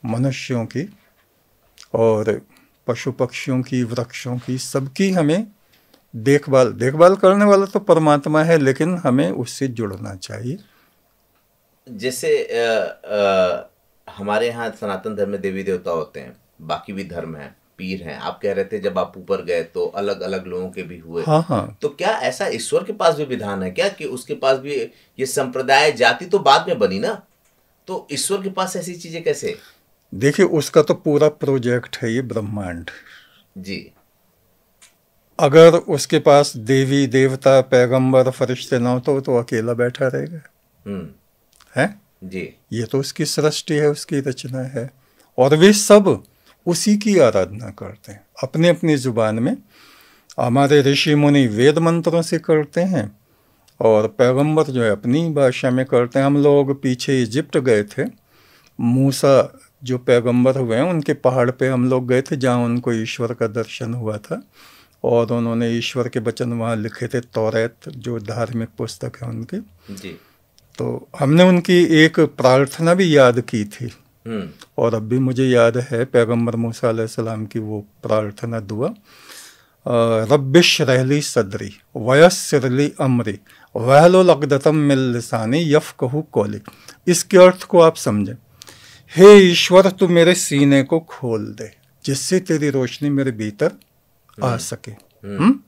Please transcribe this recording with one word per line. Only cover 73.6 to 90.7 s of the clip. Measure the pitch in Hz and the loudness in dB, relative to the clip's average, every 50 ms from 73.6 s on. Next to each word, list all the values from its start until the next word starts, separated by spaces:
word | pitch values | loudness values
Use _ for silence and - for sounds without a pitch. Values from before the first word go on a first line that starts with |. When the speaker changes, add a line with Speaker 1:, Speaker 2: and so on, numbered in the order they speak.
| 104 | -6
Speaker 1:
थी | 104 - - 127 120 - _ _ _ _ _ _ | -6 -10 -14 -14 -14 -14 _ _ _ _ _ _
Speaker 2:
हम्म। | 113 113 107 92 85 - _ - _ _ - | -12 -10 -10 -10 -12 -16 _ -20 _ _ -2
Speaker 1:
और | - 117 113 | -2 0 0
अब | 113 110 | -2 -4
भी | 110 120 131 | -4 -2 -2
मुझे | 135 127 127 120 135 | 0 -2 0 0 0
याद | 131 127 120 117 117 113 123 | 2 4 4 4 4 2 0
है | 123 - 131 117 127 | -6 -4 -4 -4 -4
पैगंबर | 135 - 123 117 107 120 117 117 117 117 | 0 2 2 2 2 0 -2 -2 -2 -2
मूसा | 117 117 117 113 - - 120 | -4 -4 -6 -6 -4 -2 -2
अलैहिस्सलाम | 113 110 113 110 - - 113 113 113 110 110 | -2 -2 -4 -6 -6 -8 -6 -6 -6 -8 -10
की | 104 - 120 | -10 -8 -10
वो | 107 107 107 104 104 _ _ _ - | -8 -8 -10 -10 -12 _ _ _ -6
प्रार्थना | - 107 107 107 104 101 - - 117 117 113 | -2 -2 -2 -2 -4 -10 -12 -10 -8 -8 -8
दुआ, | 107 98 110 107 127 175 | -8 -10 -8 -6 -6 -6
अ, | 233 - _ _ - - - - - - - - - _ _ _ _ _ _ - 120 117 117 117 113 110 110 110 139 | -8 -10 _ _ -20 -20 -20 -20 -20 -20 -20 -20 -20 _ _ _ _ _ _ -4 0 0 0 2 0 -2 0 2 0
"रब्बिश | 147 139 135 131 170 180 - - - | 0 2 4 4 4 4 4 2 0
रहली | 156 123 131 127 131 131 143 147 143 | 0 2 2 2 2 0 0 -2 -2
सदरी, | - - 123 110 95 98 107 110 101 - _ _ _ _ | -2 -2 -2 -2 -2 -4 -10 -12 -12 -14 _ _ _ _
वयस्सिर | 127 110 117 131 143 165 180 185 - - - - 143 123 135 | -8 -2 2 6 6 6 6 6 2 -6 -2 -2 0 0 0
ली | 123 131 143 147 - - | 0 0 -2 -2 -2 -2
अमरी, | 151 131 127 120 117 113 104 104 _ _ _ _ _ _ _ | 0 0 0 0 0 -4 -6 -8 _ _ _ _ _ _ _
वहलुल | 110 113 123 135 143 160 175 185 185 185 180 | -4 2 6 8 8 8 8 8 6 6 6
उक़दतम | 160 139 147 139 143 139 135 160 151 | 4 4 2 0 0 2 2 2 2
मिन | 156 147 143 139 131 | 2 2 2 2 2
लिसानी | 131 127 120 120 117 - - 113 110 110 127 156 175 156 143 | 0 -2 -2 -4 -6 -4 -6 -4 -2 -2 -2 -2 0 2 2
यफ़क़हू | 151 - - - _ - 127 127 151 160 | 2 2 0 -8 _ -6 -4 -4 -6 -8
क़ौली।" | _ - 120 104 104 104 104 - - - - - - - _ _ - | _ -2 -2 -2 -2 -4 -12 -14 -18 -20 -20 -20 -20 -20 _ _ 0
इसके | 175 - - - - 180 | 0 0 0 4 8 8
अर्थ | 180 185 180 185 - | 10 8 8 4 -8
को | - - 175 | 0 4 6
आप | 165 165 165 | 6 6 4
समझें, | - - 139 107 104 101 101 120 - _ _ _ _ - - - - - - - - _ _ - | 0 -4 -2 -2 -2 -2 -4 -8 -14 _ _ _ _ -20 -20 -20 -20 -20 -20 -20 -20 _ _ 4
"हे | 160 185 202 208 | 10 12 12 12
ईश्वर, | 202 190 180 175 170 - - 180 185 190 190 | 12 10 8 4 0 0 4 6 6 6 6
तू | 185 190 196 175 | 2 0 0 2
मेरे | 175 170 165 170 180 | 4 4 6 4 4
सीने | 175 - - 151 139 143 143 | 2 -2 -4 0 2 4 4